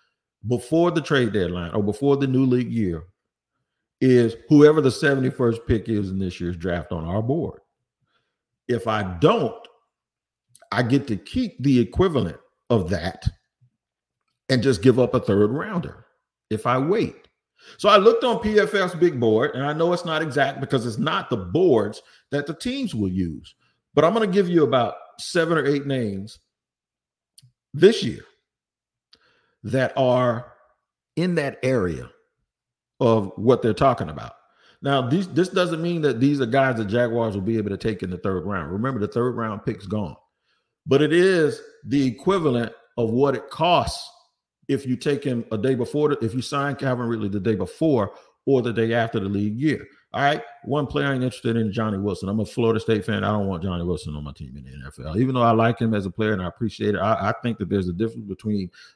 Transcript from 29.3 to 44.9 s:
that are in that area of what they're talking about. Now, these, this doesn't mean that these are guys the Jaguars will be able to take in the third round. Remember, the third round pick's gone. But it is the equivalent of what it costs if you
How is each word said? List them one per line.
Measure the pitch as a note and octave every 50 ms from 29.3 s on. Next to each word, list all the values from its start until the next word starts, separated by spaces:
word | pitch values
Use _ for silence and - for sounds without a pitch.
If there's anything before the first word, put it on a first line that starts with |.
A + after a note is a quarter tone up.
| _ _ _ _ _ _ -
that | G2+ A2 C3+ B2+ A2+ - C#3
are | C3 B2+ B2 B2+ B2+ B2 A2+ G#2+ - - - _ _ _ _ _ _ _ _ _ _ _ -
in | D3 F3 F#3 F3
that | D#3+ C#3+ C3+ - - -
area | B2+ C3 A#2+ F#2 F2+ D#2+ B1+ B1 - _ _ _ _ _ _ _ _ _ _ _ _ _ _ _ _ _ -
of | C3 A#2 A2+ A2+ G2 F#2+ -
what | - G2+ B2 B2+ A2
they're | - A2+ G#2+
talking | - C#3 C3+ A#2+ - G2+ D#2
about. | D2 C#2 - - - _ _ _ _ _ _ _ _ _
Now, | - C3+ C#3 C3+ B2+ A#2
these, | C#3+ F#3+ F#3+ F3+
this | C3+ D#3 F#3 F#3
doesn't | - F#3+ F3+ E3+ D#3+ D#3+ E3
mean | F3 F3 E3
that | D3+ C#3+ A#2+ A2+
these | C3 C#3+ D3 C#3
are | C3 A2+
guys | A#2+ C3+ C3+ C3 B2 A2+
the | A2
Jaguars | F#2+ G#2+ A#2+ B2 A2+ A2+ A#2+ A#2 A2+ G2
will | G2+ F#2
be | G#2+ A2+ A2
able | G#2 G#2
to | G2 F#2
take | - A2+ G#2+ F2+
in | - F2+
the | F2+ F2
third | - G2+ F#2+ F2+ D#2+
round. | G2+ G2+ F2+ D2 D2
Remember, | F2+ G2+ A#2 C3+ C3 G#2
the | G#2 G2
third | - A#2+ A#2+ B2+ A#2
round | A2 A2+ A2 G#2 G2 -
pick's | - G#2+ - G2+
gone. | F#2 G#2 G#2+ G2+ D2+ - - _ _ _ _ _ _ _ _ _ _ _ _ - -
But | C3 C#3 D3+
it | D3 D#3+
is | F3 F#3 G3 F#3 E3+ D#3 C#3 - - - - - _ -
the | G#2 B2+ C#3+ C3+ B2+
equivalent | A2+ - - F#3 G3 F#3 E3 C#3+ A#2+ A#2+ A#2 G#2+ - - _ _ - -
of | A#2 G#2+
what | A2+ B2 C#3 C#3 B2+
it | A#2 - -
costs | - - D#3+ F3+ F3 C#3+ - - - - - - - _ _ _ _ _ _ _ _ _ _ -
if | C#3 - -
you | B2+